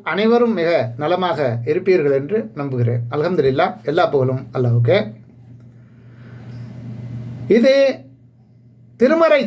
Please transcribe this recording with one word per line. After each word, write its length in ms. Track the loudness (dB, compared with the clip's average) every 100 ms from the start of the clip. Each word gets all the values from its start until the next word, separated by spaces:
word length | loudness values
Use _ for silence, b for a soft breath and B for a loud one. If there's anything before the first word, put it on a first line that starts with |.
| -6
அனைவரும் 420 | -2 2 2 2 0
மிக 120 | 0 0 -2 -4
நலமாக 380 | -2 0 0 0 -2 -2 -2
இருப்பீர்கள் 460 | -2 2 2 2 0
என்று 200 | 0 -4 -4 -8
நம்புகிறேன். 420 | -6 -2 0 -2 -4 -4
அல்ஹம்துலில்லாஹ், 580 | -2 0 0 2 0 -2 -4
எல்லா 160 | 0 2
புகழும் 260 | 2 0 -2 -6 -2
அல்லாஹ்வுக்கே. 440 | 0 2 2 2 0 -10 -20 -20 -20 -20 -20 B B B B B B B B B B -16 -14 -14 -12 -12 -12 -10 0 4
இது 180 | 4 4 2 0 -12 -20 -20 _ _ -20 -20 -20 -14 0
திருமறை 420 | 2 4 4 4